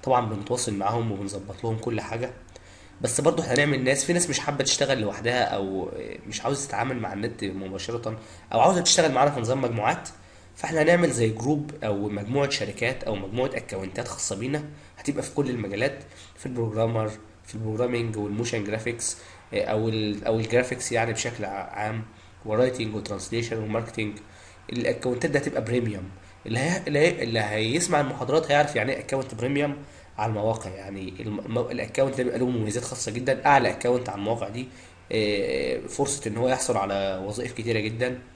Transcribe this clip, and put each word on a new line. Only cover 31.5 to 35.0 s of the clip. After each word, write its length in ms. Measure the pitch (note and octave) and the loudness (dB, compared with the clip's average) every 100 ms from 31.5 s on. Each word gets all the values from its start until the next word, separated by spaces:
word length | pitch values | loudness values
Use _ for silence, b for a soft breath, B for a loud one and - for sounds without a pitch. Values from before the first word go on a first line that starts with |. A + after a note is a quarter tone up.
| A2+ A#2+ | -2 0
الاكونت 460 | B2 A#2 - C3+ C3 | -2 -4 2 2 2
ده 60 | |
بيبقى 160 | B2 A#2+ | 0 2
له 60 | B2+ | 0
مميزات 380 | B2 G#2+ G2+ | 2 0 -2
خاصة 280 | - B2 - | -4 -6 -6
جدًا، 340 | A#2 A#2+ C3 C#3+ | -2 0 2 6
اعلى 240 | C#3 A2+ | 6 6
account 400 | F2+ A#2+ B2 B2 | 2 2 2 0
على 80 | G2+ | -4
المواقع 320 | G2+ A#2 G2 | -2 -2 -2
دي، 180 | A2+ B2+ B B B | -6 -10 B B B